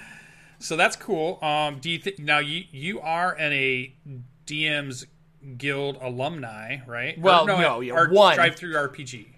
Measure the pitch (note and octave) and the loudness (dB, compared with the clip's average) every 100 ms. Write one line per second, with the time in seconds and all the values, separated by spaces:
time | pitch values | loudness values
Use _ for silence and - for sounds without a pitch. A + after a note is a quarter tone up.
0 | - - - - - _ - D#3+ G#3+ - | -20 -20 -20 -20 -20 _ -6 0 0 0
1 | - E3 D#3+ F3+ D#3 D3+ D3+ C3+ E3+ E3 | -4 -2 -2 -2 -2 0 -2 -4 -6 -6
2 | G3 - D3 D3 D3 E3+ F3+ C3+ E3+ A3 | -6 -6 0 0 0 -6 -10 -10 -8 -6
3 | D#3+ E3+ F3+ D#3+ D3+ C#3 C3+ B2+ C3 - | -4 -2 -2 -2 -2 0 0 -2 -6 -14
4 | C#3+ B2+ B2 _ - D3+ D#3 D3 C#3 B2+ | -18 -18 -18 _ -10 -4 -2 -2 -6 -12
5 | - _ _ _ C#3 A#2+ C#3+ C#3 C#3 C3+ | -16 _ _ _ -18 -8 -4 -4 -4 -6
6 | C3 B2 D3 E3 A2+ G#2+ A2 C3+ A#2+ A#2+ | -8 -6 -6 -6 -12 -12 -10 -12 -10 -8
7 | C3+ D#3+ F#3 F3 G#3 F#3 D#3 A#2+ B2 E3 | -6 2 6 6 6 4 2 2 -2 2
8 | E3 G3 F#3+ D#3 E3+ - F3 D#3 C#3 D3+ | 6 8 8 8 4 2 -4 -2 -4 -6
9 | B2+ A#2 G#2 | -14 -14 -18